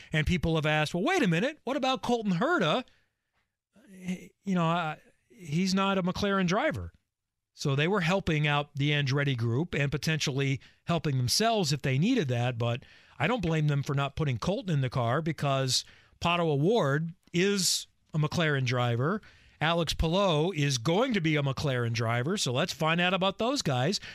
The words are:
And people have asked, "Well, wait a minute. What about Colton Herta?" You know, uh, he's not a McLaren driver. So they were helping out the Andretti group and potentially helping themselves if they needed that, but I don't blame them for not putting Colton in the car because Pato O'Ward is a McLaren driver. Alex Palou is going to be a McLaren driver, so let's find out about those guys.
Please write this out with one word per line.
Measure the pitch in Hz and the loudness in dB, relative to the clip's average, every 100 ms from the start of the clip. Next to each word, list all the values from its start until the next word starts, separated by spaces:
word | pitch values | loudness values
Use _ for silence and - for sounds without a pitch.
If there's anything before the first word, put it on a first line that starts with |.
| - | -4
And | 156 156 | -2 0
people | 175 165 160 | 0 0 0
have | 151 | 0
asked, | 151 151 | 0 0
"Well, | 170 | -2
wait | 233 370 | 0 2
a | 220 | 2
minute. | 165 240 311 | 2 0 -4
What | - 277 | -6 -2
about | 254 262 | -2 -2
Colton | - 240 208 175 | -2 -2 0 0
Herta?" | 254 349 165 202 247 _ _ _ _ _ _ _ _ _ 262 185 180 185 - _ | 2 2 2 0 -4 _ _ _ _ _ _ _ _ _ -20 -12 -8 -8 -10 _
You | 196 | -2
know, | 180 165 | 2 2
uh, | 170 160 151 - _ _ | 0 -2 -6 -14 _ _
he's | - 175 151 190 | -18 -4 0 2
not | 190 196 190 | 2 2 2
a | |
McLaren | 180 - 202 196 185 | 0 -2 0 2 2
driver. | 196 277 117 85 - _ _ _ _ _ | 2 0 -2 -8 -14 _ _ _ _ _
So | - 147 | -6 -2
they | 135 156 | 0 2
were | 208 | 2
helping | 160 196 180 151 151 | 2 0 0 0 2
out | 147 147 139 | 0 -2 -2
the | 143 | 0
Andretti | 147 139 143 139 127 | 0 0 0 0 0
group | 117 117 175 | 0 0 -2
and | 170 143 | -2 -2
potentially | 147 160 156 - 135 139 135 - _ | -2 -2 -2 -2 -2 -2 -2 -6 _
helping | - 170 156 135 | -4 -2 0 0
themselves | 120 - 220 220 165 | 0 2 2 2 0
if | 143 | 0
they | 139 131 | 0 2
needed | 190 254 147 | 2 2 0
that, | 120 120 117 | 0 -2 -2
but | 117 120 - - - - | -2 -4 -8 -20 -18 -4
I | 151 | -2
don't | 247 | 0
blame | 170 160 151 | 0 0 2
them | 143 | 0
for | 135 | 0
not | 139 139 | -2 -2
putting | - 151 123 | -2 -2 -2
Colton | - 208 202 | -2 -2 -2
in | 147 | -2
the | 127 | -2
car | 135 117 135 | -2 0 0
because | 165 151 143 135 131 123 - - _ _ | -2 -4 -2 0 0 -2 -4 -14 _ _
Pato | 170 175 | 0 0
O'Ward | 170 143 156 233 147 143 165 - _ | 2 2 2 2 2 0 -2 -8 _
is | 170 190 202 170 - - _ _ | 0 2 2 0 -2 -6 _ _
a | 160 | -2
McLaren | 151 - 160 143 127 | -2 0 0 0 0
driver. | 123 123 117 139 208 - - - - | 0 0 0 0 -2 -6 -20 -20 -4
Alex | 151 170 160 | -2 0 0
Palou | - 170 175 202 151 165 | 0 0 2 2 2 0
is | 165 143 131 | 0 0 0
going | 113 175 269 | 0 2 2
to | 202 | 2
be | 160 151 | 2 2
a | |
McLaren | 139 131 147 127 117 | 0 -2 -2 -2 -2
driver, | 113 113 117 123 208 | -2 -2 -2 -2 -2
so | - | -2
let's | 123 180 | 0 -2
find | - 156 170 | -2 0 2
out | 175 | 2
about | 185 190 190 | 0 0 -2
those | 226 277 | -2 -2
guys. | - 123 135 214 - | -2 0 0 -2 -6